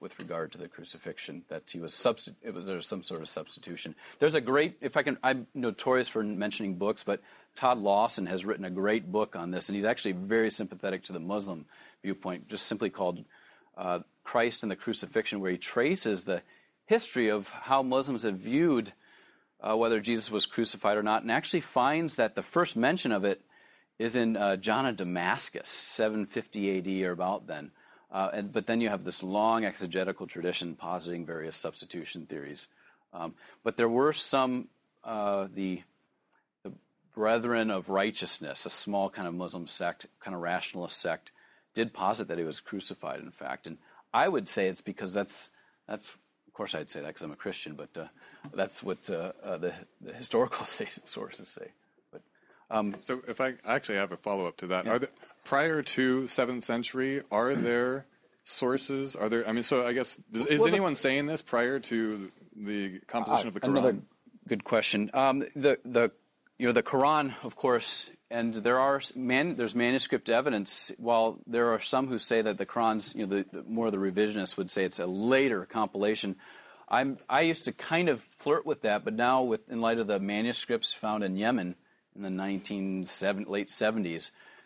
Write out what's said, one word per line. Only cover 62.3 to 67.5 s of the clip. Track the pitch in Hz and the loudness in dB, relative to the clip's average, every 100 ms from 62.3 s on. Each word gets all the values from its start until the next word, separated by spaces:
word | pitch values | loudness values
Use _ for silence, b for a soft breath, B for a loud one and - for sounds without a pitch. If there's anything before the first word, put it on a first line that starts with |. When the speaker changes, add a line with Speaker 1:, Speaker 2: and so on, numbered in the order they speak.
| - - 104 | -14 -20 -10
Speaker 2:
the | 104 104 98 92 | -4 -2 -4 -6
composition | - 117 113 123 110 | -6 -4 2 2 0
Speaker 1:
Ah, | |
Speaker 2:
of | |
the | 101 | -2
Quran? | 131 | 2
Speaker 1:
another | 135 127 98 - _ _ - - | 4 4 2 -6 _ _ -20 -4
good | 107 | -4
question. | - 113 - 107 104 | 2 2 4 2 2
Um, | 131 135 135 - | 4 4 4 -2
the, | 147 139 131 | 2 4 4
the, | 127 120 117 - _ _ _ - | 2 4 4 0 _ _ _ -2
you | 123 | 4
know, | |
the | 120 | 4
Quran, | - 135 139 151 139 113 | 4 4 6 4 2 -6
of | 127 | -12